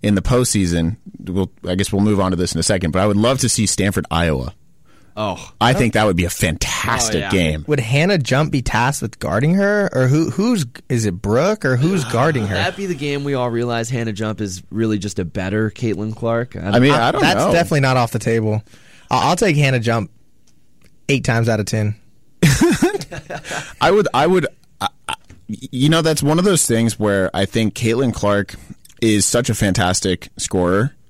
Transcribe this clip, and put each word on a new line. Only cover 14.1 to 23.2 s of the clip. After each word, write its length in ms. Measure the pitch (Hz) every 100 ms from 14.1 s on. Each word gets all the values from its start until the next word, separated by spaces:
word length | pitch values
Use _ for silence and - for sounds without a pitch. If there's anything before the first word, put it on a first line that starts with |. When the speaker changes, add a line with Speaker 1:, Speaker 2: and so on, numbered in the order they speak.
Speaker 2:
Jump 300 | 101 110 107
is 200 | 104 92 -
really 300 | 104 113 107
just 200 | 101 -
a 60 |
better 460 | 87 101 92 104 110
Caitlin 440 | - 117 92 107
Clark? 400 | 110 117 117 127
I 140 | - 87
Speaker 1:
I 100 | 113
mean, 120 | 131
Speaker 3:
I, 160 | 143 117
Speaker 1:
I 20 |
don't 100 | -
Speaker 3:
that's 240 | 240 170 170
Speaker 1:
know. 40 |
Speaker 3:
definitely 300 | 170 170 156
not 160 | 135 127
off 160 | 120
the 60 | 117
table. 440 | 120 113 110 110 - - - - -
I, 200 | 127 123
I'll 60 | 180
take 200 | 214 147
Hannah 240 | 139 127
Jump 300 | 113 117 95 - - - - - - - - - -
eight 160 | 139
times 240 | - 117 113
out 120 | 110
of 40 |
ten. 320 | 101 107 107 107 - - - -
Speaker 1:
<laughs> 40 | 156 135 339 226 349 403 - 156